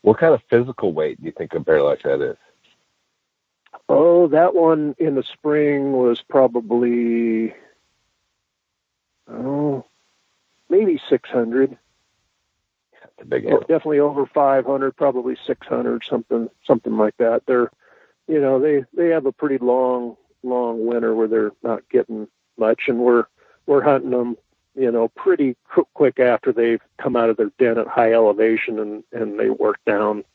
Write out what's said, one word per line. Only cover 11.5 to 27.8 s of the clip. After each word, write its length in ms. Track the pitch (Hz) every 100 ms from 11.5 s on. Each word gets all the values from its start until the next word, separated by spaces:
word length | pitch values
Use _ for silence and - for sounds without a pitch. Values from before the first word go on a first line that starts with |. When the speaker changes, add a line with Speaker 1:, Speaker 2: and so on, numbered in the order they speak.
| 123 135 - _ _ _ _ _ _ _ _ _ _ _ _
Speaker 1:
That's 120 | - _
a 40 |
big 200 | 120 127
Speaker 2:
Oh, 20 | -
Speaker 1:
animal. 140 | 147 -
Speaker 2:
definitely 320 | 160 156 143
over 260 | 147 143 135
five 380 | 147 139 135 127
hundred, 280 | 139 135
probably 400 | - 143 127 123 123
six 200 | - 127 -
hundred, 360 | 120 123 120 -
something, 420 | 120 - 117 113 _
something 320 | - 120 113 110
like 200 | 107 -
that. 260 | 117 117 -
They're, 240 | 127 117 _ _ _ _ _ -
you 120 | 156
know, 200 | 135 131
they, 260 | 151 147 127
they 160 | - 170
have 160 | 160
a 60 | 135
pretty 260 | - 151 135
long, 580 | 123 127 127 123 120 - _ _
long 420 | 127 123 120 113
winter 280 | 113 120 113
where 120 | 113 110
they're 240 | 113 107 _
not 240 | 117 110 _
getting 380 | 123 - 110 104 _ _ -
much, 260 | 110 113 -
and 120 | 120
we're, 260 | 123 120 113 _ _ _
we're 160 | - 143
hunting 280 | 147 135 131
them, 240 | 123 120 113 _ _ _
you 160 | - 127
know, 160 | 117 117
pretty 460 | - 196 170 139 123 _
qu-, 140 | - -
quick 240 | - 139 -
after 320 | 123 117 135
they've 300 | 113 117 113 _ -
come 160 | 135
out 140 | 123 113
of 60 | 110
their 120 | 104 -
den 220 | 123
at 80 | 117